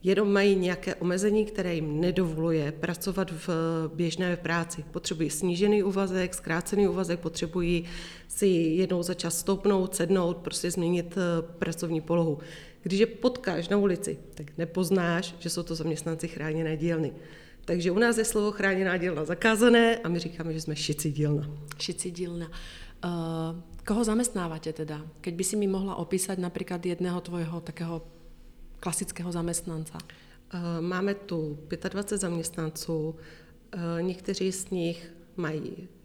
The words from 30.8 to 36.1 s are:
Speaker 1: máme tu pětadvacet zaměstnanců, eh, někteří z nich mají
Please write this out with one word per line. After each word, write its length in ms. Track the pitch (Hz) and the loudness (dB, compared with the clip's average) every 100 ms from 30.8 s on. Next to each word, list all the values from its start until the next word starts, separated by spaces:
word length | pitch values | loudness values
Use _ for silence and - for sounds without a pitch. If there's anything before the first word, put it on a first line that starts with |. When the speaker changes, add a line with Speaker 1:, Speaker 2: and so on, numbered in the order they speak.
Speaker 1:
máme 320 | 170 185 196 | -2 0 0
tu 460 | 202 202 170 156 147 - | -2 -4 -4 -4 -6 -8
pětadvacet 540 | 165 196 190 202 208 | -6 -4 -4 -4 -2
zaměstnanců, 920 | 190 170 160 - 160 - - 160 156 160 - - - - - | 0 -2 -4 -4 -6 -4 -4 -2 -2 -6 -14 -20 -20 -20 -12
eh, 280 | 180 170 170 | -6 -4 -2
někteří 500 | 180 185 - 190 190 | -2 -2 -4 -2 -2
z 180 | 185 - | -2 -4
nich 420 | 185 170 170 - - - - | -2 -2 -2 -12 -20 -16 -6
mají 520 | 165 156 - - 185 - - | -4 -4 -6 -10 -14 -18 -20